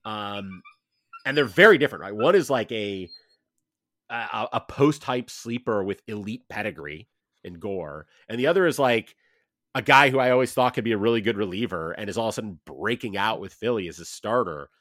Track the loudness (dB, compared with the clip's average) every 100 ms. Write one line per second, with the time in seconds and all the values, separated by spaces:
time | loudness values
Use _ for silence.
0 | -8 -6 -6 -8 -10 -14 -20 _ _ _
1 | _ -10 -2 0 0 8 8 8 4 -2
2 | -10 0 4 4 2 -2 -2 -4 -4 -6
3 | -10 -16 _ _ _ _ _ _ _ _
4 | _ -10 -8 -6 -4 -6 -8 2 2 2
5 | -4 -6 -6 -14 -10 -6 -2 -2 -2 -6
6 | -8 -10 -10 -12 _ -8 -8 -8 -14 -14
7 | -18 _ _ _ -18 -12 -8 -8 -8 -12
8 | -18 _ -10 -2 2 4 2 2 2 2
9 | -2 _ _ _ _ _ _ -4 8 8
10 | 8 4 4 4 2 2 0 0 -2 2
11 | 2 2 0 -2 -4 -4 -4 -4 -6 -8
12 | -6 -4 -4 -4 -10 -14 -18 -8 -4 -4
13 | -4 -2 -2 -2 -8 -8 -4 -4 -6 -12
14 | -16 -10 -2 -2 -2 -8 -14 _